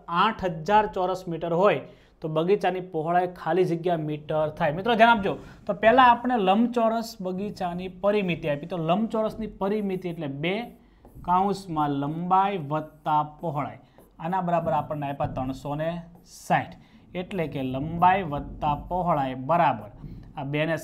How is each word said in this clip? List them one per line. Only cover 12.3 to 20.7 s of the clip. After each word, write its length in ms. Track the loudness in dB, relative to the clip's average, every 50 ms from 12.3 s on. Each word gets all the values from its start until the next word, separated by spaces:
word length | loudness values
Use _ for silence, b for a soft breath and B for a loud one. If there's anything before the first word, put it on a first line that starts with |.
| 4 4 4 2 0 -4 -4 -2
વત્તા 500 | -4 -4 -4 -6 -12 -8 -2 0 2 2 0 -2 -6 -8
પહોળાઈ, 400 | -8 -6 -4 -4 -4 -6 -8 -14 b b b b b b b -10
આના 200 | -6 -4 -2 -2 0
બરાબર 260 | 0 0 0 0 0 0 -2
આપણને 280 | -2 -2 -4 -6 -4
આપ્યા 280 | -6 -4 -4 -4 -4 -4
ત્રણસો 380 | -4 -4 -6 -6 -6 -6 -6 -6 -4
ને 80 | -4 -4 -4 -6 -8 -14 -18 -20 -20 -20 -20 -8
સાઠ, 340 | -2 0 0 0 0 -2 -12 -20 B B B B B B -10 -10
એટલે 240 | -8 -6 -4 -4 -4 -4 -4
કે 60 | -6 -4 -4 -4
લંબાઈ 500 | -4 -6 -6 0 4 4 6 6 4 0 -2
વત્તા 420 | -4 -6 -6 -8 -8 -4 -2 -2 -2 -2 -4 -4
પહોળાઈ 480 | -4 -2 0 0 0 0 0 -2 -4 -4 -2 0
બરાબર 400 | 2 4 4 2 2 -2 -6 -14 -16 -16 B B B B B B B -10
આ 60 | -6 -4
બેને 220 | -2 0 0 0